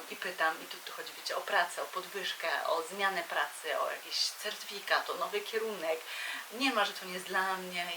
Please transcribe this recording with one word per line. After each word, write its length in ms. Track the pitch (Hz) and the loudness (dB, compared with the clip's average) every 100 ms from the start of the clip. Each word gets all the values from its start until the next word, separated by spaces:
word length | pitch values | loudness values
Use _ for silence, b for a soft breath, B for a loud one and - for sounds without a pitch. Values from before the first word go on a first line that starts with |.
| - | -2
i 60 | 175 | -4
pytam, 460 | 185 175 160 156 | -4 2 2 2
i 40 | 135 | -6
tu, 100 | - - | -10 -8
tu 60 | |
chodzi, 200 | - - - | -8 -8 -6
wiecie, 200 | - 180 | -2 -2
o 40 | |
pracę, 420 | 180 196 175 - | 2 4 4 0
o 20 | |
podwyżkę, 640 | - 185 180 202 170 - 165 139 - | -4 -4 -4 -4 -4 -2 0 2 2
o 160 | 160 | 2
zmianę 400 | 160 196 196 180 | 0 2 2 2
pracy, 560 | 170 170 151 - 156 - | 0 0 0 -2 0 2
o 120 | 143 | 2
jakiś 280 | - 165 - | -2 -2 0
certyfikat, 920 | - - 214 208 - 202 - 147 - | 0 -2 -4 -6 -6 -4 4 4 4
o 40 | |
nowy 260 | 135 - 202 | 0 0 0
kierunek. 600 | - 220 220 190 165 160 - B B B B | 0 0 0 0 0 0 -2 B B B B
Nie 200 | 220 269 | 0 4
ma, 120 | 214 | 4
że 80 | 202 | 4
to 140 | - 185 | 2 -4
nie 80 | |
jest 120 | 185 185 | -4 0
dla 300 | 190 190 185 | 2 4 2
mnie, 300 | 180 180 175 | -2 -2 -2